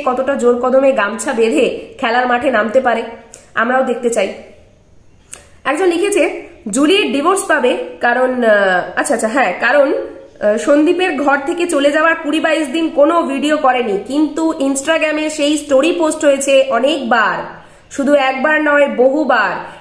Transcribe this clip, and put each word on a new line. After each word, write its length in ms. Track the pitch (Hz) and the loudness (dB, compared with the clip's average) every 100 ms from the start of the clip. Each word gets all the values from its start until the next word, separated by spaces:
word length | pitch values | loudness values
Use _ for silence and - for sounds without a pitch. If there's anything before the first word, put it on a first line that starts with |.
| 277 | 0
কতটা 300 | 247 262 269 | -2 -2 0
জোর 240 | 240 240 | 0 0
কদমে 300 | - 262 269 | 2 2 2
গামছা 420 | 214 202 220 294 | 2 -2 -4 -4
বেঁধে 460 | 233 226 302 214 - - - | 0 0 2 0 -2 -12 -6
খেলার 300 | 240 240 254 | -2 0 0
মাঠে 240 | 240 277 | 0 0
নামতে 300 | 226 214 254 | 0 2 0
পারে, 220 | 247 226 247 - - - - - | 0 -2 -6 -12 -20 -20 -10 -4
আমরাও 280 | 233 262 | 0 0
দেখতে 260 | 247 240 240 | 0 -2 -2
চাই। 240 | 226 196 - - - - _ _ - - _ - - - - 233 | -2 -4 -6 -18 -20 -20 _ _ -20 -20 _ -20 -20 -20 -8 -4
একজন 200 | 302 370 | 0 0
লিখেছে, 640 | 339 403 370 330 - - - 220 | 2 0 2 0 -2 -14 -14 -6
"জুলিয়েট 420 | 226 302 392 339 | 0 2 2 2
ডিভোর্স 340 | 269 320 392 - | 0 0 0 0
পাবে 320 | 302 247 349 - - | 0 2 0 -6 -4
কারণ, 440 | 240 247 254 247 | -2 0 0 2
আহ, 560 | 226 208 190 180 - - | 2 4 2 0 -2 -4
আচ্ছা, 140 | 311 | -2
আচ্ছা, 140 | - 220 | -2 0
হ্যাঁ, 320 | 262 208 180 | 0 0 0
কারণ, 340 | 233 285 277 | 2 2 2
আহ, 640 | 381 - - - - 208 220 | 0 -6 -14 -20 -4 -2 0
সন্দীপের 600 | 320 294 311 349 370 277 | 2 4 4 2 0 0
ঘর 200 | 277 277 302 | 0 0 -2
থেকে 220 | 339 349 | -2 0
চলে 240 | 294 285 | 2 2
যাওয়ার 240 | 302 330 320 | 2 0 0
কুড়ি 240 | 285 311 | -2 -2
বাইশ 280 | 320 320 285 | 0 0 -2
দিন 220 | 320 320 | -2 -2
কোনো 320 | - 294 339 | 2 2 2
ভিডিও 360 | 254 277 294 302 | 0 -2 -2 0
করেনি, 420 | 285 254 226 196 220 | 2 0 -2 -4 -2
কিন্তু 460 | 285 311 302 320 320 | -2 -2 0 -2 -2
Instagram-এ 680 | 277 277 294 320 311 302 311 | -2 -2 -2 -2 0 -2 -4
সেই 280 | 311 285 302 | -2 -2 -2
story 340 | - 269 311 | 0 2 2
post 340 | 349 311 311 294 | 0 -2 2 2
হয়েছে 400 | 277 277 269 269 | 2 2 2 2
অনেকবার, 960 | 226 269 311 240 233 202 170 - - - - - | 0 0 -2 0 0 0 -4 -8 -16 -20 -20 -14
শুধু 220 | - 277 | -4 2
একবার 480 | 285 262 262 302 302 | 2 2 0 0 0
নয়, 260 | 302 285 277 | 2 2 2
বহুবার। 880 | 214 262 285 277 240 196 160 - - | 2 2 2 0 0 0 -4 -12 -12